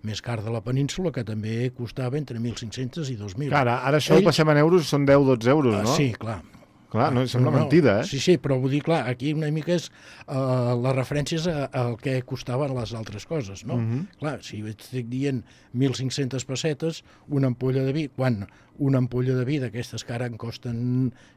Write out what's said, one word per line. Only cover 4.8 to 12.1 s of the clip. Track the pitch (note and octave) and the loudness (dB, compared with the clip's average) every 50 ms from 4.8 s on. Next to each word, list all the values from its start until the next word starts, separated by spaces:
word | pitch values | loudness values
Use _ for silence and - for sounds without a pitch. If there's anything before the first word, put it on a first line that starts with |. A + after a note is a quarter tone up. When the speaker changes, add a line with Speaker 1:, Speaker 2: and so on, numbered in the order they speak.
| D3+ - | 4 4
Speaker 2:
són | - C#3+ C#3+ | 0 2 6
deu, | C#3 C#3 C#3+ C#3+ | 6 6 8 8
dotze | C3 C3 A#2 A2 A#2+ C#3 | 6 4 4 4 4 4
euros, | D#3 C#3+ B2 G#2+ G2+ | 6 6 4 4 4
Speaker 1:
Ah, | G2 | 2
Speaker 2:
no? | A2+ C#3 | 2 2
Speaker 1:
sí, | F3 D3 B2+ | 2 2 0
clar. | G#2+ - - A2 A2 F#2 - - - - - _ _ _ - _ - | 0 -4 -6 -8 -8 -8 -12 -18 -20 -20 -20 _ _ _ -20 _ 0
Speaker 2:
Clar, | A2+ B2 D#3 | 2 2 2
no, | C3+ B2 C3 | 2 2 0
Speaker 1:
Ah, | |
Speaker 2:
sembla | A#2+ - A#2+ B2+ B2 | 0 2 2 2 4
Speaker 1:
no, | A#2+ | 4
no. | B2+ A#2 | 2 2
Speaker 2:
mentida, | - C#3 E3+ D#3+ A#2+ G2 G#2 | 6 6 6 6 6 4 4
eh? | C3 | 0
Speaker 1:
Sí, | G3 - C3+ | -2 -4 -2
sí, | - - F3+ | 2 2 2
però | C#3+ - C#3+ C3+ C3 | 2 2 -2 -2 0
vull | B2+ C3+ | 0 0
dir, | C3+ D3 C3+ | -2 -2 0
clar, | D#3+ E3 D#3+ B2 A#2+ | 0 0 0 0 -2
aquí | B2 B2 B2+ D3 D#3 | -4 -4 -4 -4 -2
una | D3+ D#3+ D3+ | -2 -2 -2
mica | D3 D#3+ D3 E3+ F3 | -4 -4 -2 0 -2
és, | E3+ - - - - - - - - - | -2 -2 -6 -16 -20 -20 -20 -20 -20 -14
eh, | - - C3 C3+ C3 B2+ B2+ B2 B2 B2 | -6 -4 -2 0 0 0 0 2 0 0
les | A#2+ A#2+ C3 C3+ | 0 0 0 0
referències | C3 B2 - D3 D3 C#3+ - E3+ D#3+ D#3 F3+ | 0 -2 -2 -2 -4 -2 -2 -2 -2 -2 -2
a, | E3 C#3+ C#3 - - | -2 -2 -4 -4 -2
al | C3+ B2 A#2+ A#2+ | -2 -2 -2 -4
que | A2 - C#3+ | -4 -4 -2